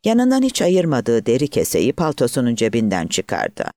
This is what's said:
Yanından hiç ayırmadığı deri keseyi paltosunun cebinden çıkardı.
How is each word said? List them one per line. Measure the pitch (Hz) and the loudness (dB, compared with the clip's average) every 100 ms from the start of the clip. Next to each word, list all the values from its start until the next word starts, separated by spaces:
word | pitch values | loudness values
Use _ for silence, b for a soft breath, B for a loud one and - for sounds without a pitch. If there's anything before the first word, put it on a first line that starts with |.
Yanından | 214 226 254 269 | 2 2 2 2
hiç | 262 - | 0 0
ayırmadığı | 175 185 165 131 113 117 110 | 2 2 2 0 2 0 2
deri | 127 143 | 0 0
keseyi | - 82 85 104 | -2 0 0 0
paltosunun | - 160 - 123 139 123 | 0 -4 0 -2 0 -2
cebinden | 117 113 117 110 92 82 | 0 0 0 0 -2 -2
çıkardı. | - - 92 50 - - | -6 -4 -4 -4 -6 -10